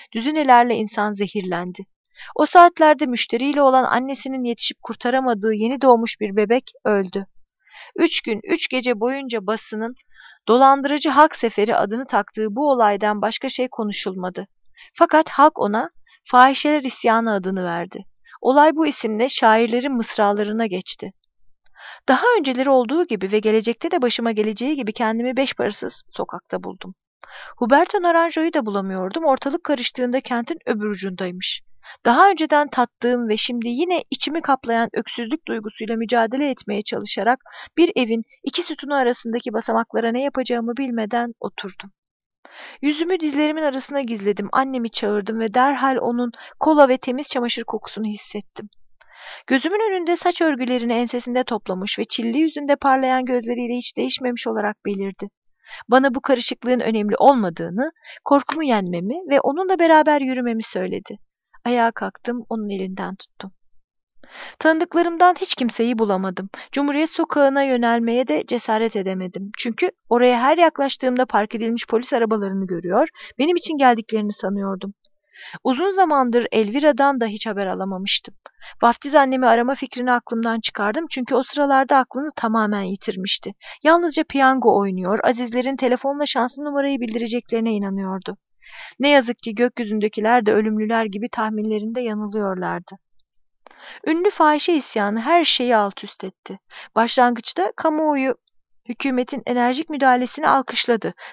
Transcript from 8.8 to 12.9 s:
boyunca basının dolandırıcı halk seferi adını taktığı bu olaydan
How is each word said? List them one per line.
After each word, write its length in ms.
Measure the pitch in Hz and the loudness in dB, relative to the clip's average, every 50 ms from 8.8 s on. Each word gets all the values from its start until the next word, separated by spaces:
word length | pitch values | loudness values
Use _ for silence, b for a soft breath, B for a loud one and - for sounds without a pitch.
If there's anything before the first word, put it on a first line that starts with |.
| 226 247 240 202 | 0 0 -2 0
boyunca 460 | 220 247 269 277 277 254 233 220 190 | 0 -2 -2 -4 -6 -6 -6 -6 -4
basının 480 | 190 220 220 - - 220 214 226 233 254 - b b b b b b b b b - | -2 -4 -4 -6 -8 -8 -6 -6 -8 -8 -12 b b b b b b b b b 4
dolandırıcı 600 | 220 247 269 269 277 277 269 277 285 302 - 320 | 6 8 8 8 6 6 2 -2 -2 0 0 2
halk 260 | 262 277 302 311 - | 6 6 6 6 4
seferi 400 | - - 233 - - 202 220 233 | 0 -4 -2 0 0 0 2 2
adını 300 | - - 196 214 240 269 | 2 0 0 -2 -6 -6
taktığı 400 | - - 214 202 - - 214 214 214 | -2 -2 -2 -2 -2 -4 -4 -4 -4
bu 200 | 202 247 302 294 | -2 0 2 2
olaydan 520 | 269 240 226 208 | 4 4 4 4